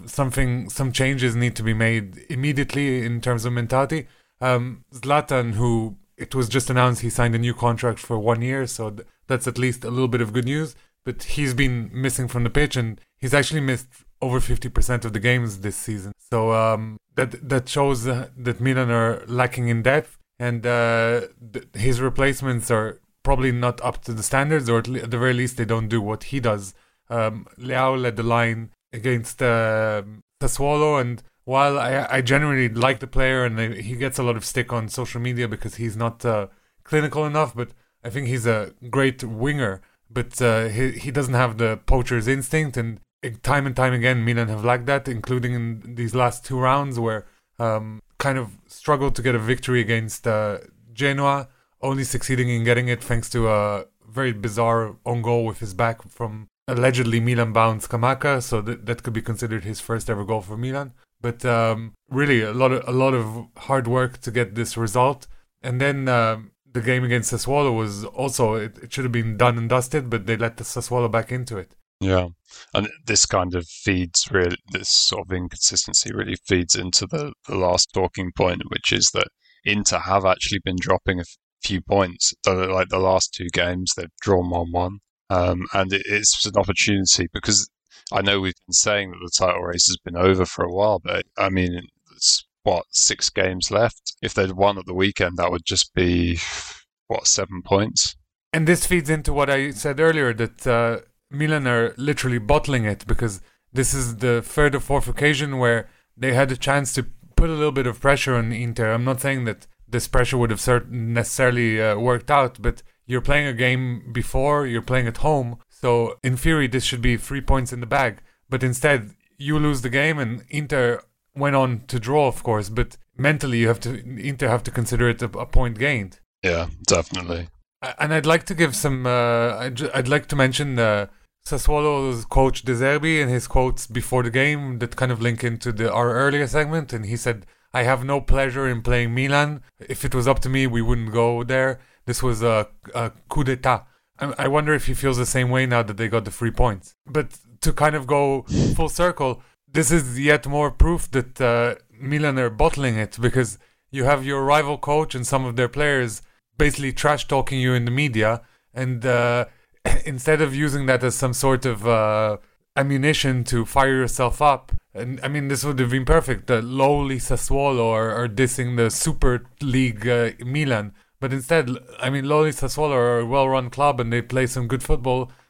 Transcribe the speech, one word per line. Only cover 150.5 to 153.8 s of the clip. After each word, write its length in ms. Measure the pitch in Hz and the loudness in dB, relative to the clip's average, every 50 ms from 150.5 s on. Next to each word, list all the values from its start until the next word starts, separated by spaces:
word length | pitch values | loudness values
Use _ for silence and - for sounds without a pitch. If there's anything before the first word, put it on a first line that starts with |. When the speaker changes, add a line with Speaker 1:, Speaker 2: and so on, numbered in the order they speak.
| 143 147 147 147 | -2 0 0 2
Speaker 1:
proof 400 | - - - 165 170 165 - - | 6 6 6 6 6 2 0 0
that, 300 | - 135 123 - - - | 0 0 -2 -2 -2 0
uh, 340 | 135 120 117 117 120 120 110 - _ _ | 0 2 2 2 2 0 -2 -4 _ _
Milan 480 | _ 110 135 135 147 151 151 147 135 131 | _ -10 -6 -2 0 0 2 2 2 2
are 100 | 127 120 | 0 0
bottling 460 | 110 107 147 165 - - 139 131 113 | 2 4 2 4 4 2 0 0 0
it, 220 | 110 107 101 - - | 0 -2 -4 -4 0
because 380 | 117 123 - 127 123 110 - - _ _ _ _ | 0 2 2 2 0 0 -4 -12 _ _ _ _